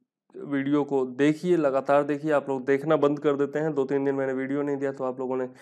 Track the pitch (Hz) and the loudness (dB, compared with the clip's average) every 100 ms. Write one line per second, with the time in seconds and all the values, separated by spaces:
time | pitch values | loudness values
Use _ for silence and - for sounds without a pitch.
0 | _ _ _ - 143 139 139 147 143 139 | _ _ _ -16 -6 -4 0 0 2 0
1 | 127 123 147 151 175 170 143 135 135 143 | -2 2 2 2 2 2 2 0 2 2
2 | 143 143 156 143 139 135 127 139 151 156 | 2 -2 0 0 0 -4 0 0 2 4
3 | 143 147 151 139 139 147 160 139 135 139 | 4 2 0 0 0 0 -2 0 0 0
4 | 139 135 135 131 131 143 143 139 139 135 | 0 0 -2 -2 -4 -2 -2 -2 -4 -4
5 | 131 127 127 131 127 127 | -6 -4 -4 -4 -4 -8